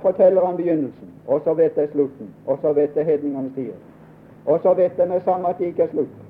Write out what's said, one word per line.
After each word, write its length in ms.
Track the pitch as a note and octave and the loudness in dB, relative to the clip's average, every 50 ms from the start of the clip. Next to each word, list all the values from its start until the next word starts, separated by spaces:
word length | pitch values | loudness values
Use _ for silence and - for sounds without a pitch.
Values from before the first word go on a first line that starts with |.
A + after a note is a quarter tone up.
forteller 440 | - F#3+ F#3 G3 F#3 F3+ F#3 F#3 F3+ | 0 0 2 4 6 6 6 4 2
han 100 | F3+ F3+ | 0 0
begynnelsen, 520 | F3 E3 F3 E3 D#3 C#3 A#2+ - - - - - - - | -2 0 0 0 0 -2 -4 -8 -14 -20 -20 -20 -10 -4
og 140 | A#2+ C3+ D3+ D3 | -2 0 0 0
så 100 | E3 D#3+ | 0 2
vet 220 | D#3+ E3 D3+ - | 2 2 2 2
jeg 120 | D3+ D3 D3 | 0 -2 -2
slutten, 360 | D3+ D3 C#3+ C3+ - - A2 G2 - - - | 0 0 -2 -2 -4 -12 -18 -18 -18 -10 -4
og 120 | C3 C3+ C#3 | -4 -4 -2
så 100 | - D3+ | 0 0
vet 180 | D3 D3 D3 D3 - | 2 2 0 0 0
jeg 80 | D#3 D3+ | -2 0
hedningenes 480 | E3+ D3+ C#3+ D3 C#3+ C#3 C3+ C3+ C3 - | 0 0 0 -2 -4 -6 -6 -6 -8 -8
tider. 260 | C3+ B2+ A2 F#2+ - - - - - - - - - - - - - - | -8 -8 -8 -10 -14 -18 -20 -20 -20 -20 -20 -20 -20 -20 -20 -20 -6 -2
Og 140 | C3+ D#3 E3+ | 0 0 2
så 120 | - F#3+ F#3 | 4 2 4
vet 240 | F#3 F#3 F3 F3+ F3 | 4 2 2 2 0
jeg 100 | F3 F3 | 0 0
med 120 | F3+ F3+ | 0 -2
samme 280 | F3+ G3 F#3 F3+ F3+ F3 | 0 0 -2 0 0 -4
at 100 | F#3 - | -2 -2
det 80 | F3+ | -4
ikke 160 | F3 D#3+ F3 | -4 -2 -2
er 80 | E3 - | -2 -2
slutt. 240 | - D#3+ C3 - - - - | -2 -4 -4 -4 -6 -16 -20